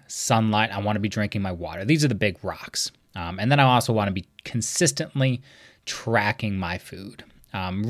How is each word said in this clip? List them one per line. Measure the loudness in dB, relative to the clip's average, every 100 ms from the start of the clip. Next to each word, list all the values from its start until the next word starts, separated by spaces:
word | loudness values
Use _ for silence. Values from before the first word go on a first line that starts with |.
| -12
sunlight. | -6 0 2 4 2 0
I | 0
wanna | -2 0
be | -2
drinking | -2 -2 -2
my | -4
water. | -4 -8 -4
These | 2 4
are | 4
the |
big | 2 0 -2
rocks. | -8 -8 -8 -6 -6 _ _
Um, | -10 -8 -2
and | 2
then | 6
I |
also | 6 6 4
wanna | 2 2
be | -2 -8 _
consistently | -6 -4 -2 2 2 0 -4 0 0 0 -6 -20 -20 _
tracking | -12 -8 0 2 2 -2 -4 -4
my | -4 -6
food, | -10 -16 -16 -18 -20 -20 _
um, | -6 -4 -2